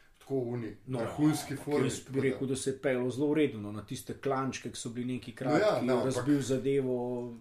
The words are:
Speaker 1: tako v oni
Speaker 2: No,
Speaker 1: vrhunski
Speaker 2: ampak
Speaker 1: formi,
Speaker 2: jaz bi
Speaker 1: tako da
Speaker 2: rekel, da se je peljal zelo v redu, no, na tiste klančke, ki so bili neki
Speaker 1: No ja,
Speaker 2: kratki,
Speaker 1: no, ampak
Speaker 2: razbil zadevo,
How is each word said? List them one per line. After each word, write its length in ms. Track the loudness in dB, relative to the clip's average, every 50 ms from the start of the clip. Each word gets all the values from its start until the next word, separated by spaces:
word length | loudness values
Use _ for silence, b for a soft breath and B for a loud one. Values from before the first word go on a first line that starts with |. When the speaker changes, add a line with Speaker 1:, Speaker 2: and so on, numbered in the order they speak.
| b b b
Speaker 1:
tako 180 | _ -8 -4 -4
v 120 | -2 -2 -2
oni 220 | -4 -4 -6 -8 -10 -12 -8
Speaker 2:
No, 140 | -6 -4 -2
Speaker 1:
vrhunski 560 | -2 -4 0 4 4 4 4 4 -2 -6 -8
Speaker 2:
ampak 100 | -6 -4
Speaker 1:
formi, 220 | 0 2 2 2
Speaker 2:
jaz 120 | 2 0 -4
bi 60 | -8
Speaker 1:
tako 80 | -4
da 100 | -2 0
Speaker 2:
rekel, 240 | 2 2 0 0 0
da 100 | -2 -2
se 140 | 0 0 -4
je 80 | -4 0
peljal 320 | 0 0 2 2 0 0
zelo 180 | 0 0 2 2
v 60 | 4
redu, 240 | 4 4 2 2 -4
no, 120 | -8 -8
na 100 | -8 -10
tiste 320 | -8 -8 -10 -10 -8 -10 -12
klančke, 540 | -4 -2 -2 0 0 0 -2 -4 -6 -10 -10
ki 60 | -10
so 140 | -8 -10 -8
bili 220 | -6 -6 -4 -4
neki 220 | -4 -6 -8 -10 -10 -4
Speaker 1:
No 120 | 0 2
ja, 60 | 4 6
Speaker 2:
kratki, 260 | 6 6 4 4 2
Speaker 1:
no, 60 | 2 2
ampak 120 | 4 2 2
Speaker 2:
razbil 320 | 0 0 2 4 2 2
zadevo, 560 | 4 0 0 0 2 2 2 2 2 2 0 0 0 -2 -4 -4 -6 -8 -10 -14